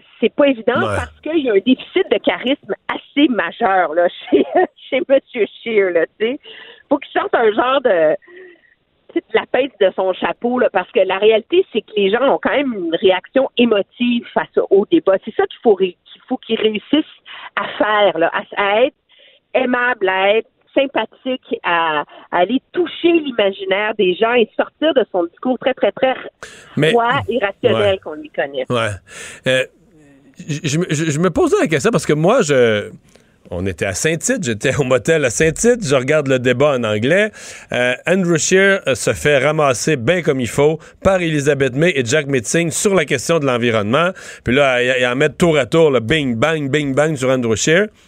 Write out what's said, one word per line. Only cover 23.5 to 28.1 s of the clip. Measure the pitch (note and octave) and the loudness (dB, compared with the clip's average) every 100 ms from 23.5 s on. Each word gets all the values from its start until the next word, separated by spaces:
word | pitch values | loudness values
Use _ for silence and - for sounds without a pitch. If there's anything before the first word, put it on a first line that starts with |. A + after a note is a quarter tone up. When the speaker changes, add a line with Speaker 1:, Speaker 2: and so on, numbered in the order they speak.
| G3 F#3+ F#3+ G#3+ A3 | -2 -4 -2 -2 0
Speaker 1:
des | F#3 F3 | 0 2
gens | A3+ | 2
et | B3 A3+ - | 2 0 -2
sortir | - - D#4 C#4 | -6 -2 0 0
de | G3+ | 0
son | F#3 E3+ | -2 -4
discours | _ B3+ B3 | _ -6 -4
très, | C4 - | -4 -2
très, | G3+ | -2
très | - C4 - - _ - - - - | 0 -2 -2 -10 _ -20 -20 -12 -2
Speaker 3:
Mais | D#3 | 2
Speaker 1:
froid | A#3 A#3 C4+ - | 2 0 -2 -2
et | A#3 | -4
rationnel | G3 - A#3+ A3 G#3 | -4 -2 0 2 0
Speaker 3:
ouais. | G3 | -2
Speaker 1:
qu'on | E3+ | -6